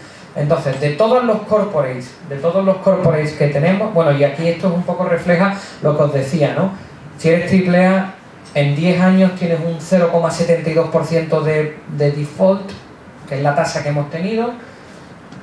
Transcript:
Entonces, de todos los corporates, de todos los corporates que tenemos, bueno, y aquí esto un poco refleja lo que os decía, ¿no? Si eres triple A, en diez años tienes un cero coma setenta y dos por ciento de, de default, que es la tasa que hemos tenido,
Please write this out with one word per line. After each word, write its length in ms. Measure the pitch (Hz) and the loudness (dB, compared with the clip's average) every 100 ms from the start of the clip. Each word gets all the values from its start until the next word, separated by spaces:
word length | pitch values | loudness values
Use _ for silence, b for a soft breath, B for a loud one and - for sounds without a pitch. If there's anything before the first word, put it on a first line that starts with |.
| B B B 147 | B B B -4
Entonces, 420 | 147 165 139 127 | -2 0 -2 -2
de 120 | 147 | -2
todos 320 | 147 220 170 | 2 2 2
los 180 | 233 - | 2 -2
corporates, 720 | - 208 190 156 131 127 - - - | 0 0 0 -2 -2 -4 -10 -16 -12
de 60 | 139 | -4
todos 260 | 165 185 | -2 0
los 140 | 190 190 | 2 2
corporates 560 | 190 175 165 156 151 | 2 2 2 2 0
que 140 | - 143 | 0 0
tenemos, 440 | 147 165 196 214 | 2 0 0 0
bueno, 200 | 165 156 | 0 2
y 120 | 139 | 2
aquí 240 | 143 143 165 | 2 0 -2
esto 240 | 170 190 | 0 0
un 120 | 170 | -2
poco 220 | 180 175 180 | -2 -2 -2
refleja 500 | 165 175 170 196 - B B | -2 0 2 2 -2 B B
lo 160 | 151 147 | -2 2
que 60 | |
os 100 | 147 | 0
decía, 400 | 139 131 160 139 | 0 -2 0 0
¿no? 160 | - 190 - B B - - | 0 -4 -4 B B -20 -4
Si 120 | 160 | 2
eres 200 | 170 175 | 2 2
triple 380 | 190 180 175 185 | 2 4 4 4
A, 260 | 190 190 - - - - | 2 -2 -8 -20 -20 -8
en 220 | 147 143 143 | -2 0 2
diez 260 | 170 175 | 2 4
años 300 | 185 190 190 | 4 6 4
tienes 260 | - 175 165 | 2 -2 -2
un 180 | 170 165 | -2 -6
cero 300 | - 185 170 | 0 2 4
coma 180 | 170 165 | 2 0
setenta 400 | - 170 165 170 | 0 2 2 2
y 40 | 156 | 0
dos 140 | 160 | 0
por 160 | 165 151 | 0 0
ciento 360 | 165 160 156 | -2 0 0
de, 380 | 147 151 151 - - 147 | 0 0 -2 -6 -8 -2
de 140 | 147 | 0
default, 580 | 147 143 - 190 196 - - - - - - - | 0 -4 0 2 0 -4 -16 -18 -20 -20 -20 -10
que 100 | 135 | -4
es 40 | |
la 140 | 143 143 | -2 0
tasa 260 | 160 156 | -2 -2
que 80 | 147 | -4
hemos 220 | 147 143 | -4 -4
tenido, 400 | 165 190 226 240 247 B B B B B - - - | -6 -4 -2 -4 -6 B B B B B -20 -20 -20